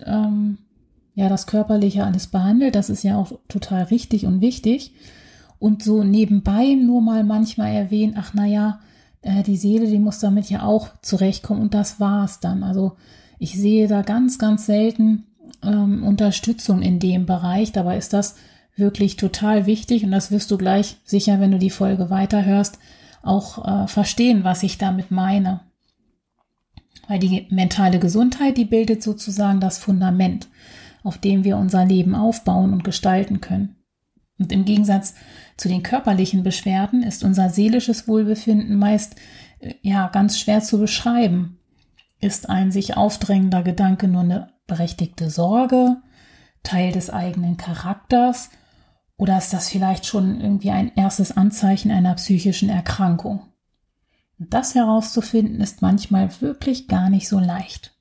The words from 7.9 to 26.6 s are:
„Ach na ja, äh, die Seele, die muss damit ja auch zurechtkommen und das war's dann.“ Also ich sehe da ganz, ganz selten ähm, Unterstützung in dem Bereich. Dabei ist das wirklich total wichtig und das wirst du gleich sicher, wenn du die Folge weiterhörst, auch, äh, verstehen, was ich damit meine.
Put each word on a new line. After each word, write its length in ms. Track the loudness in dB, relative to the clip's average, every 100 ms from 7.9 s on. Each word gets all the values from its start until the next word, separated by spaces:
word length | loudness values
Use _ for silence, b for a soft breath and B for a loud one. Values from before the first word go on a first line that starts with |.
| 0 0 -2
„Ach 140 | -4
na 120 | -2 0
ja, 340 | 0 0 -4 b b b _
äh, 220 | -2 0
die 120 | 0 0
Seele, 300 | 2 2 2
die 140 | 2
muss 180 | 0 0
damit 320 | 0 0 0
ja 140 | -2
auch 240 | 0 0 -2 -12
zurechtkommen 600 | -4 0 0 -2 -4 -2
und 100 | 0
das 280 | 0 -2 -2
war's 400 | -2 0 -2 -4
dann.“ 240 | -4 -4
Also 320 | -2 -2 -2 b b b b b
ich 160 | -8 -2
sehe 280 | 2 4 4
da 160 | 0
ganz, 360 | 0 0 0 0
ganz 260 | 0 0 2
selten 600 | 2 2 2 2 2 -4 _ -20 -6
ähm, 420 | -2 2 2 0
Unterstützung 800 | 0 2 2 0 -4 -2 0 0
in 160 | 2 0
dem 280 | 0 0 0
Bereich. 460 | -2 0 -2 -2
Dabei 240 | -2 -2 -4
ist 160 | -2
das 240 | -2 -2 b b b b -2
wirklich 400 | -2 0 -2 0
total 500 | -4 -2 0 2 2
wichtig 380 | -2 0 0
und 60 | 2
das 200 | 0 0
wirst 200 | -2 -2
du 80 | -2
gleich 400 | 2 0 0 -8
sicher, 360 | -2 0 2 2
wenn 100 | 2
du 80 | 2
die 120 | 0
Folge 400 | 0 -2 -2 -2
weiterhörst, 680 | -2 0 0 2 2 0 -6 b b b b
auch, 440 | -2 -2 -2 -8 -4
äh, 220 | -2 -2
verstehen, 560 | -2 -2 2 2 2
was 180 | 2 0
ich 160 | -2 -2
damit 320 | -4 -4 -4
meine. 500 | -2 0 0 0 -4 -10 _ _ _ _ _ _ _ _ _